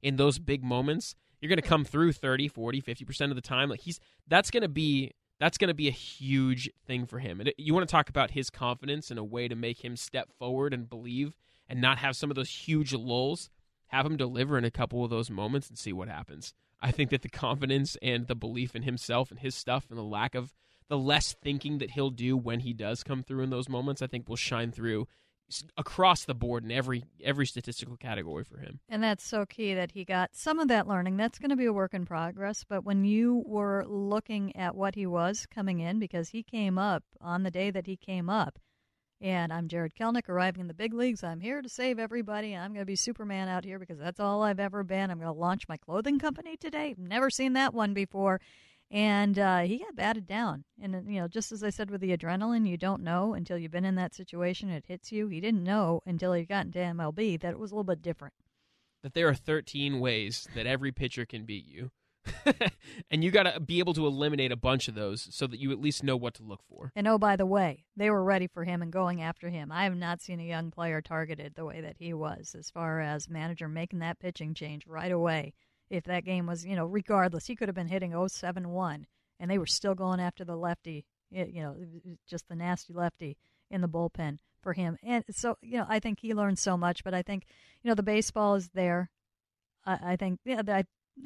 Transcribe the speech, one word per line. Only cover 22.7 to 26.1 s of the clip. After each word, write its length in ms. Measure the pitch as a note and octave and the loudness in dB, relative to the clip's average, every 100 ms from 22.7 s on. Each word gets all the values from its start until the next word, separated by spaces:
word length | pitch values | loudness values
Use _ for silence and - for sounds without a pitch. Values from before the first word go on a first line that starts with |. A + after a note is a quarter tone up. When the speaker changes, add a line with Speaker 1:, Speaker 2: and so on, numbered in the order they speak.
Speaker 1:
does 320 | A2+ G#2+ A#2+ | -4 -4 -4
come 180 | - C3 | -4 -6
through 220 | B2+ C3+ | -4 -2
in 60 | C3 | -2
those 180 | B2+ C3 | -2 -2
moments, 340 | B2 C#3 C#3 | -2 -2 -2
I 60 | C3 | -4
think 220 | B2+ - | -6 -6
will 80 | A#2 | -4
shine 340 | - A#2 A#2 | -2 0 -2
through 360 | - A2+ G#2+ - _ _ _ _ | -2 0 0 -2 _ _ _ _
s-, 140 | - D#3+ - | -10 -8 -8
across 480 | - - F#3 | -4 6 6